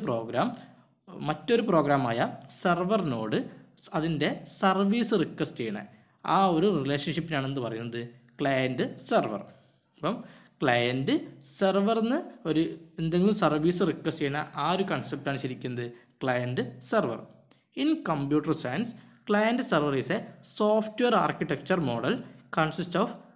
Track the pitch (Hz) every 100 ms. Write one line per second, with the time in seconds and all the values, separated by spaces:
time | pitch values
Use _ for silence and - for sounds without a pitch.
0 | - 117 113 120 220 - - - _ _
1 | - - 143 156 - 233 220 165 143 139
2 | 127 117 214 - - - 185 175 180 214
3 | 165 117 110 165 262 - - _ - 175
4 | 165 151 147 190 - - 196 190 202 233
5 | 208 214 151 - 151 - 113 101 101 -
6 | _ _ - 170 190 160 202 170 139 143
7 | 156 156 165 147 135 139 117 113 120 117
8 | 117 - - - 143 131 131 127 247 -
9 | - 226 135 101 - - _ _ - _
10 | 151 247 - - - _ 143 120 120 131
11 | 143 311 - - - - 190 190 202 226
12 | 220 277 - - 170 156 160 - - -
13 | 160 175 196 214 160 151 160 175 185 -
14 | 156 - 143 147 165 - 147 190 196 147
15 | - 139 139 135 131 127 127 120 120 -
16 | - _ 135 123 123 123 - - - 220
17 | 143 110 - - _ _ _ - 294 320
18 | 185 151 139 151 151 151 123 143 233 -
19 | - _ - 208 220 247 220 165 147 135
20 | 123 208 - - - - 214 220 214 -
21 | 240 214 156 - 156 135 - 180 139 117
22 | 127 247 - - - - 156 156 175 180
23 | 226 - -